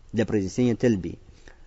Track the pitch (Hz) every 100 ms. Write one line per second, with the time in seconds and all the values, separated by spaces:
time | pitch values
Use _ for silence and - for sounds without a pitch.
0 | - 107 110 107 95 - 123 113 127 104
1 | 85 - - - - -